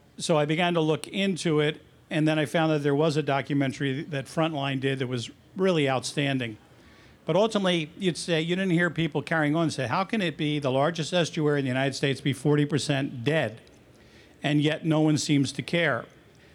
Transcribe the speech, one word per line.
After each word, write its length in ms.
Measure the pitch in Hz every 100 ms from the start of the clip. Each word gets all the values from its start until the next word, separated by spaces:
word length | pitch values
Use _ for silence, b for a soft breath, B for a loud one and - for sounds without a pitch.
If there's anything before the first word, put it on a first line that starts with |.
| _ -
so 200 | 165 156
I 60 |
began 300 | 147 160 175
to 80 | 170
look 260 | 156 151 -
into 540 | 202 196 175 175 151
it, 200 | 147 160 - - -
and 180 | 160 156
then 100 | 156
I 80 | 147
found 260 | 170 160
that 100 | 151
there 120 | 143 139
was 200 | 165 147
a 80 |
documentary 800 | 143 139 - 143 135 127 143 135
that 220 | 165 139 -
Frontline 560 | - 160 151 139 135
did 180 | 135 135
that 80 | 123
was 220 | 123 113 - - -
really 340 | 185 170 139
outstanding. 680 | 131 - - 143 131 117 107 - B B B B B -
But 120 | 165
ultimately, 520 | 220 208 185 175 151 -
you'd 200 | 185 -
say, 240 | - 160
you 160 | 165 180
didn't 140 | 190
hear 180 | 170 175
people 320 | 156 165 156
carrying 340 | - 165 147 156
on 80 |
and 100 | 160
say, 140 | 120 123
"How 180 | 165 190
can 160 | 226
it 160 | 175 143
be 220 | 151 147
the 120 | 139
largest 420 | 131 151 165 151
estuary 460 | 180 160 - 151 143
in 60 | 135
the 40 |
United 260 | 131 139 135
States 260 | 143 135
be 120 | 143
forty 320 | 131 151 147 147
percent 600 | 151 - 139 139 127 117
dead?" 340 | 156 117 117 - - - B B B B B
And 200 | 147 147
yet 240 | 151 160 165
no 160 | 156
one 160 | 156 143
seems 360 | - 143 135
to 80 | -
care. 440 | 123 170 160 117 - - - b b